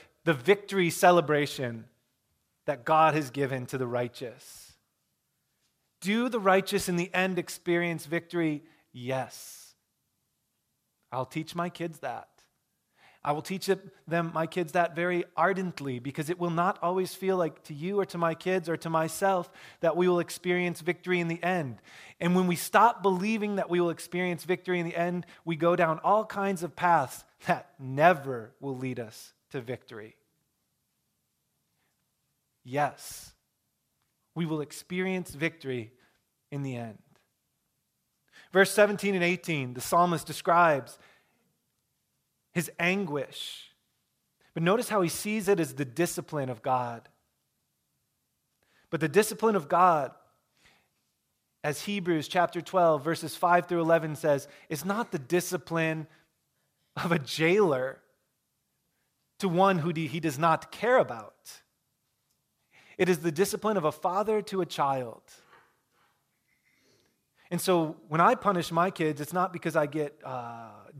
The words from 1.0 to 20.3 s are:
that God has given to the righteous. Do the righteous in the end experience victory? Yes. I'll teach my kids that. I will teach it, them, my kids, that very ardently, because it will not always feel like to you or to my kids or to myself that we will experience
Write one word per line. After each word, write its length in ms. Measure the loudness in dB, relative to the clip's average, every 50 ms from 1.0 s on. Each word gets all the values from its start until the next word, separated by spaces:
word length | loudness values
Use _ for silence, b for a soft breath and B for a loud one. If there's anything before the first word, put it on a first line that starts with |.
| 6 6 6 6 4 4 2 0 0 -2 -4 -6 -6 -6 -6 -10 -14 -18 _ _ _ _ _ _ _ _ _ _ _ _ _ _ _
that 200 | -6 -6 -4 0
God 300 | 2 6 6 6 6 6
has 160 | 2 -2 -4
given 340 | -4 -4 -2 -2 -4 -6 -6
to 140 | -6 -6 -4
the 80 | -4
righteous. 880 | -2 -2 -2 -4 -4 -6 -10 -12 -12 -12 -16 -20 -20 -20 -20 -20 -20 -20 _ _ _ _ _ _ _ _ _ _ _ _ _ _ _ _ _ _ _ _ _ _ _ _ _
Do 280 | -4 -2 0 0 0 0
the 100 | -2 0
righteous 480 | 4 4 4 4 4 0 -2 -2 -2
in 100 | 0 0
the 160 | -2 -2 0 0
end 240 | 0 0 0 -2 -4
experience 680 | -6 -6 -12 -8 -2 0 0 2 0 0 -2 -4 -6
victory? 580 | -4 -4 -6 -4 -4 -2 -2 0 0 -2 -4 b b b b b b -18
Yes. 840 | -10 -6 -4 -4 -4 -4 -6 -10 -16 -18 -18 -20 -20 -20 -20 _ _ _ _ _ _ _ _ _ _ _ _ _ _ _ _ _ _ _ _ _ _ _ _ _ _ _ _
I'll 140 | -8 -6 -6
teach 300 | -6 -6 -8 -8 -6 -6
my 140 | -6 -6 -6
kids 300 | -6 -8 -8 -8 -8 -10
that. 300 | -10 -10 -10 -10 -14 -18 _ _ _ _ _ _ _ _ _ _ _ b b b b b b b -4
I 80 | -2
will 100 | -2 -2
teach 280 | -4 -6 -8 -4 -2 -2
it, 380 | -2 -2 -2 -10 -20 _ _
them, 220 | -2 -2 -2 -2 -2 -2
my 100 | -4 -4
kids, 280 | -2 -2 -4 -4 0 0
that 220 | 0 0 0 0
very 300 | -2 -2 0 0 -2 -4 -4 _
ardently, 600 | 2 2 2 2 0 -2 -4 -6 -6 -6 -6 -6
because 320 | -6 -6 -6 -6 -6 -4 -4
it 80 | -4
will 140 | -2 -2 -2
not 260 | 0 0 0 0 0 -2 -2
always 320 | -2 -2 -2 -2 -4 -6
feel 220 | -4 -2 0 0
like 260 | 0 0 -2 -4 -8 -14
to 100 | -14 -12
you 260 | -8 -6 -4 -2 -2
or 60 | -2
to 140 | -2 -2 -2
my 160 | -2 -2 -2
kids 340 | -2 -2 -2 -2 -2 -2 -2
or 80 | -6
to 120 | -6 -4 -2
myself 600 | -2 0 0 -2 -2 -2 0 0 0 0 -2 -6 B B B B B B
that 180 | 0 2 2
we 100 | 4 4
will 120 | 4 4 2
experience 600 | 0 -2